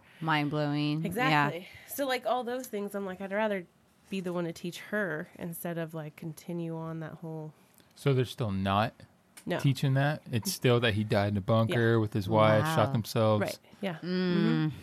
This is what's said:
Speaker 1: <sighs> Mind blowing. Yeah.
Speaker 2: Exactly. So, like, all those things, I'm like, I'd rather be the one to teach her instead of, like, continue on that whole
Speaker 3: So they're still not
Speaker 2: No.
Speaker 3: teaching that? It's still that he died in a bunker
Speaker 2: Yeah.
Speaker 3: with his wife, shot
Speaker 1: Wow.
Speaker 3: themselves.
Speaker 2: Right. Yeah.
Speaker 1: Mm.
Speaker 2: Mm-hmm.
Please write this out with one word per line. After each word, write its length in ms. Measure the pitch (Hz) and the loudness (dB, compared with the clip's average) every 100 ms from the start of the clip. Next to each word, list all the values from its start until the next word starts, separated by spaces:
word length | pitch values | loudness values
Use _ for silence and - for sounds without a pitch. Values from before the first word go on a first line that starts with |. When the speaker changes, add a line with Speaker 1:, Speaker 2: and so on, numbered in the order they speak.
| - | -16
Speaker 1:
<sighs> 120 | - | -6
Mind 280 | 160 151 147 | 0 2 2
blowing. 520 | 151 147 147 147 151 | 0 0 0 0 -2
Yeah. 40 | 165 | -2
Speaker 2:
Exactly. 600 | 190 254 147 147 165 190 - - | -2 2 2 2 -2 -10 -18 -12
So, 180 | - 277 | -6 -2
like, 180 | 247 226 | -2 -2
all 180 | 247 | -2
those 240 | 233 254 247 | -2 -6 -6
things, 280 | 208 202 202 | -6 -6 -6
I'm 100 | 196 | -8
like, 160 | 185 | -8
I'd 100 | 196 | -6
rather 340 | 196 220 196 175 _ _ _ _ | -2 -2 -2 -8 _ _ _ _
be 100 | 190 | -6
the 140 | 180 | -4
one 120 | 175 170 | -2 -4
to 60 | |
teach 280 | 170 175 - - | -6 -8 -10 -6
her 400 | 214 190 156 175 - | -4 -2 -4 -8 -10
instead 400 | 175 165 175 170 | -10 -8 -8 -6
of, 160 | 160 | -6
like, 220 | 160 151 - | -8 -12 -12
continue 600 | 165 156 - 170 165 160 | -12 -12 -8 -6 -6 -8
on 240 | 160 160 | -8 -8
that 120 | 156 160 | -10 -12
whole 320 | 160 160 156 - _ _ _ - | -12 -10 -12 -16 _ _ _ -4
Speaker 3:
So 180 | 143 | 0
they're 120 | 131 120 | 2 0
still 260 | - 113 | -2 -4
not 420 | 95 98 98 113 - - _ _ - - | 0 2 2 2 -2 -20 _ _ -14 -6
Speaker 2:
No. 140 | 170 | 0
Speaker 3:
teaching 340 | 139 131 139 | 2 2 2
that? 280 | 135 143 156 - | 2 2 -2 -4
It's 200 | 123 98 | -4 -2
still 280 | - 127 120 | 0 4 4
that 140 | 117 104 | 4 2
he 80 | |
died 260 | 107 107 101 | 2 2 2
in 40 | 104 | 0
a 40 | |
bunker 500 | 95 113 113 123 113 | 2 2 4 4 4
Speaker 2:
Yeah. 40 | 113 | 4
Speaker 3:
with 160 | 107 | 2
his 140 | 110 101 | 0 2
wife, 360 | 110 107 107 107 | 6 6 6 4
shot 220 | - 107 | 2 2
Speaker 1:
Wow. 40 | |
Speaker 3:
themselves. 480 | 123 - 120 110 107 | 0 0 2 4 4
Speaker 2:
Right. 180 | 98 - - - | 0 -6 -14 -10
Yeah. 120 | 196 160 | -8 -6
Speaker 1:
Mm. 320 | 170 180 185 175 | -4 0 2 2
Speaker 2:
Mm-hmm. 320 | 165 160 156 - | 4 2 0 -2